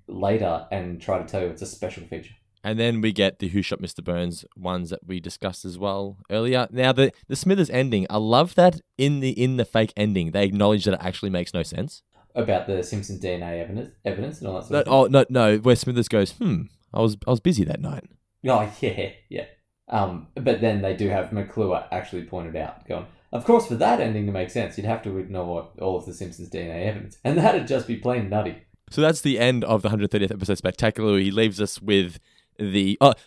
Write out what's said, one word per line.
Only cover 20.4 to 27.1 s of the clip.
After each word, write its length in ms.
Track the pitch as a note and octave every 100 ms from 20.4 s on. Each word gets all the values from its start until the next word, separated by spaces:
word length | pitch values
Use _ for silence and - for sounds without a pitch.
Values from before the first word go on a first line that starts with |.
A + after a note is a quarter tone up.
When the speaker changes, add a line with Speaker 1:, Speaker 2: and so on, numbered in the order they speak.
| C3 C3
Speaker 1:
then 200 | A2+ G2+
they 140 | G2 F#2
do 140 | G2+
have 240 | G2 F2+
McClure 500 | G#2 G2 - G2+ E2+ -
actually 320 | F#2 F2+ F2+
pointed 320 | F2 F2+ E2 D#2+
out, 320 | D2+ - -
going, 180 | E2+ - - _
"Of 100 | -
course, 240 | - A3+ A3+
for 80 | A2+
that 240 | A3 A#3
ending 280 | A#2+ G#2+ G#2
to 40 |
make 180 | G2 F#2
sense, 280 | B2 G2+ -
you'd 80 | G#2
have 180 | A2+
to 140 | G#2+ F#2+
ignore 540 | F2+ F#2+ F2 E2+ - -
all 160 | F#2+ F2+
of 80 | -
the 80 |
Simpsons 340 | E2+ F2+ F2 F2
D 120 | F#2
N 100 | E2+
A 140 | E2 F#2+
evidence." 320 | G#2 G#2